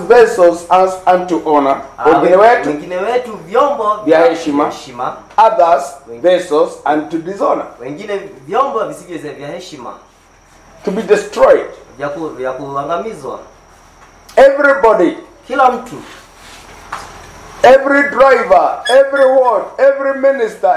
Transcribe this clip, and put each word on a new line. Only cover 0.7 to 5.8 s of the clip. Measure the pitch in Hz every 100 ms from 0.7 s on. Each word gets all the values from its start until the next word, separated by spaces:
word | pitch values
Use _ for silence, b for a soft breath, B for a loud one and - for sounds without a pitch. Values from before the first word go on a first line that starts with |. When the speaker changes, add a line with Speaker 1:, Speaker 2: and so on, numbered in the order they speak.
Speaker 1:
as | 180 185 185 -
unto | 180 175 160 156
honor." | 147 139 135 - -
Speaker 2:
Ah, | 123
Speaker 1:
Wengine | - 165 180
Speaker 2:
we-, | 220
Speaker 1:
wetu, | 240 -
Speaker 2:
wengine | 147 180 180
wetu | 208 247 233 196 160
vyombo | 226 285 - 208 208
Speaker 1:
vya | 151 160
Speaker 2:
vya | 165
Speaker 1:
heshima. | 156 156 143 147
Speaker 2:
heshima. | - - 120 127 - - -
Speaker 1:
Others, | 220 - 170 175